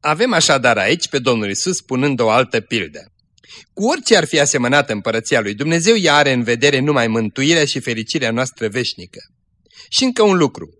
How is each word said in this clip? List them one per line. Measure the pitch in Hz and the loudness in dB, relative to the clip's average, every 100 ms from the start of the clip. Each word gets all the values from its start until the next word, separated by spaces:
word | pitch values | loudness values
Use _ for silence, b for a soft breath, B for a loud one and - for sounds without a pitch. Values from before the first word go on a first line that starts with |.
| 151 | -2
Avem | 156 247 | 0 2
așadar | 180 - 139 123 110 | 2 2 2 2 2
aici | 98 165 - | 2 0 -2
pe | 139 | -2
Domnul | 127 117 101 | 0 0 -2
Iisus | 98 - 180 | -4 -4 -6
spunând | _ 127 143 131 | _ -2 -2 0
o | 113 | 2
altă | 117 127 117 | 2 2 -4
pildă. | 104 117 82 76 - _ _ _ B B B | -4 -6 -6 -12 -20 _ _ _ B B B
Cu | - 214 | -6 -2
orice | 302 - 208 | -2 2 2
ar | |
fi | 156 156 | 4 0
asemănată | 143 139 120 143 - | 0 0 2 2 0
împărăția | 104 104 113 110 127 | -4 -4 -4 -2 -2
lui | 104 | -2
Dumnezeu, | 104 147 170 170 226 | -4 -2 0 2 2
ea | 170 147 | 4 4
are | 143 | 4
în | 127 | 0
vedere | 117 117 143 135 | 0 2 2 2
numai | 143 143 117 | 0 0 0
mântuirea | 113 110 - 139 165 | 0 -4 -2 0 2
și | 147 135 | 0 -4
fericirea | 127 113 110 156 120 | -6 -8 -6 -4 -2
noastră | 113 127 - 110 | -2 -4 -4 -6
veșnică. | 113 120 - 87 - - _ _ _ _ B B | -4 -6 -8 -16 -20 -20 _ _ _ _ B B
Și | - | -2
încă | 262 247 | -2 2
un | 208 185 | 2 4
lucru. | 147 - - | 2 -2 -18